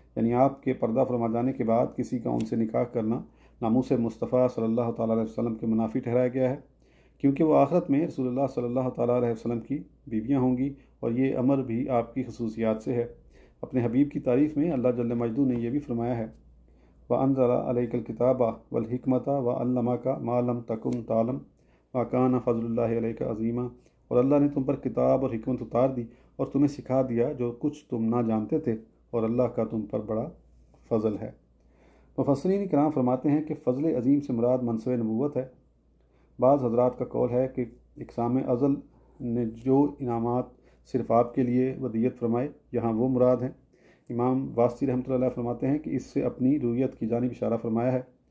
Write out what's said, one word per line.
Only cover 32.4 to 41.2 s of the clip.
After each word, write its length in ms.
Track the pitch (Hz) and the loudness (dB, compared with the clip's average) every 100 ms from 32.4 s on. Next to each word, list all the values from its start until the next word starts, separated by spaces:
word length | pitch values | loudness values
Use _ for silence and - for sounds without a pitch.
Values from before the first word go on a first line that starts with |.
| 185 196 190 | 0 -2 0
किराम 240 | 143 151 | 2 2
फरमाते 380 | 143 123 127 156 | 2 0 0 2
हैं 160 | 147 156 | 0 -2
कि 80 | - | -4
फ़ज़ल 380 | - 127 160 | -2 0 0
अज़ीम 260 | 127 120 143 | 0 2 2
से 120 | 143 | 2
मुराद 300 | 117 120 127 | 0 2 2
मनसब 280 | 120 110 127 | 0 -2 -2
नबूवत 440 | 123 110 110 143 143 | -2 0 -2 -2 -2
है। 140 | 131 - _ _ _ _ _ _ _ - | -6 -12 _ _ _ _ _ _ _ 2
बाज़ 240 | 127 143 | 4 4
हज़रात 320 | 123 117 123 123 | 4 4 2 0
का 100 | 120 | -4
कौल 220 | 120 123 | -2 0
है 180 | 123 131 | 0 0
कि 220 | 131 117 - _ - | -2 -6 -10 _ -18
इकसाम 420 | - - 117 131 | -10 -4 0 0
अज़ल 340 | 131 123 139 139 - _ _ - | 0 2 2 0 -4 _ _ -10
ने 260 | 123 120 113 113 | -4 -2 -4 -4
जो 380 | 127 135 143 143 | 2 4 4 0
इनामात 500 | 127 117 117 123 123 - _ _ - | -4 -2 0 -2 -4 -10 _ _ -6
सिर्फ 180 | 123 113 | -6 2
आपके 320 | 117 | 2